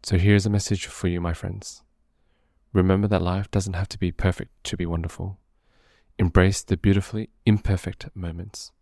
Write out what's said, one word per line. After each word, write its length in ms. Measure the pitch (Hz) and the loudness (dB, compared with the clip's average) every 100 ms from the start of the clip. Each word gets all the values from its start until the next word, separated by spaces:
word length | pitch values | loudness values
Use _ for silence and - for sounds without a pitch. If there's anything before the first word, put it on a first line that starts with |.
So 160 | - 92 | 2 2
here's 280 | 98 101 101 | 6 6 4
a 40 | |
message 380 | 104 - 98 - | 0 0 -4 -4
for 200 | - 92 | -4 -2
you, 140 | 87 | -2
my 120 | 85 | -2
friends. 480 | 85 92 98 - - _ _ _ _ _ _ _ _ _ | -4 -8 -10 -14 -18 _ _ _ _ _ _ _ _ _
Remember 340 | 104 92 95 101 | 2 4 4 2
that 140 | 98 | 0
life 280 | 87 95 98 | 0 -2 -2
doesn't 220 | 101 95 | -2 -2
have 160 | 90 95 | -4 -4
to 100 | - | -4
be 120 | 90 | -4
perfect 400 | - 95 90 - _ - | 0 0 0 -8 _ -10
to 100 | 92 | -6
be 100 | 87 | -4
wonderful. 540 | 85 85 - 92 98 _ _ _ _ _ _ _ _ | -2 -4 -8 -10 -10 _ _ _ _ _ _ _ _
Embrace 420 | 92 95 92 98 | 2 4 2 2
the 140 | - 90 | -2 0
beautifully 540 | 104 98 98 110 110 _ - | 4 2 0 -8 -10 _ 0
imperfect 640 | 107 - 95 - - - | 2 2 -2 -2 -10 -14
moments. 580 | - 87 82 90 - - _ | -10 -10 -8 -12 -16 -20 _